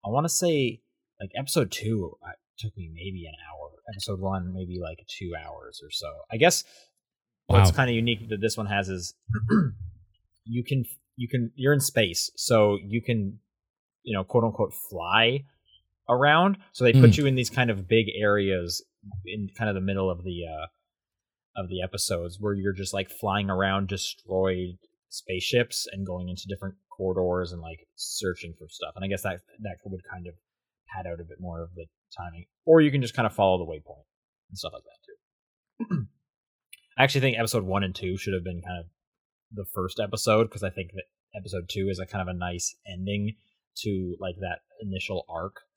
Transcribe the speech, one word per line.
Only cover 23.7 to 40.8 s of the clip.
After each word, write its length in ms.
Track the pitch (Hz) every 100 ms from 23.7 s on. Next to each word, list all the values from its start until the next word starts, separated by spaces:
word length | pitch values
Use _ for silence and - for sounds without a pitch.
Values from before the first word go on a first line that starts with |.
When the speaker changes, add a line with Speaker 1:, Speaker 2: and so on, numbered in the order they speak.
| 98 98
Speaker 1:
destroyed 920 | 98 - - - 92 95 92 90 92 _ _ _
spaceships 760 | - - 92 - 123 120 - -
and 140 | 98 95
going 220 | 90 90
into 180 | 90 95
different 280 | 95 98 95 _
corridors 640 | - 95 92 90 90 87
and, 80 | 87
like, 260 | 82 82 _ -
searching 580 | - - 98 87 87 82
for 100 | 78
stuff. 260 | - 73 85
And 100 | 98
I 20 |
guess 140 | 98
that, 180 | 101 90 _ -
that 160 | 104 92 104
would 180 | 92
kind 240 | - 92 87
of 60 | 85 _ _ _ _ _
pad 140 | 92 90
out 120 | 85
a 20 |
bit 160 | 85 -
more 220 | 90 82
of 100 | 85 87
the 100 | 82 _ _ -
timing, 300 | 87 82 90 _ -
or 160 | 160
you 100 | 151
can 100 | 139
just 140 | 120 -
kinda 140 | 113
follow 280 | - 98 92
the 80 | 82
waypoint 400 | 78 - - _ _ _ _ _
and 80 | 95
stuff 160 | -
like 100 | -
that 160 | _ _ _
too. 1000 | 415 _ _ _ _ _ _ 226 165 104 _ _ _ _
<clears throat> 500 | _ _ - _ -
I 60 |
actually 180 | 135 139
think 160 | 131 113
episode 260 | 113 117
one 200 | 92 95
and 100 | 95 90
two 220 | 92 95
should 160 | -
have 100 | 95
been 180 | 87 87
kind 180 | 87 90
of 60 | 85 _ _ _ _ _ _
the 140 | 104 95
first 260 | - 92 -
episode, 500 | 104 107 - 110 113
'cause 120 | -
I 60 | 95
think 220 | 92